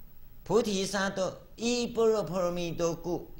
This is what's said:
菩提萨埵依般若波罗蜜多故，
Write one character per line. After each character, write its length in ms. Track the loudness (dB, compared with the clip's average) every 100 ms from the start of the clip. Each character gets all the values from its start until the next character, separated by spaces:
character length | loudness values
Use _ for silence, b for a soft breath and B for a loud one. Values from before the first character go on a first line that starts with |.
| -16 -16 -16 -10
菩 200 | 2 4
提 240 | 4 2 0
萨 240 | 0 0
埵 220 | 0 -2 -4 -12
依 320 | -4 0 0 0
般 200 | 4 4
若 160 | 4
波 180 | 2 0
罗 100 | 0
蜜 220 | 0 -2
多 220 | 0 0
故， 360 | 0 -2 -4 -6 -12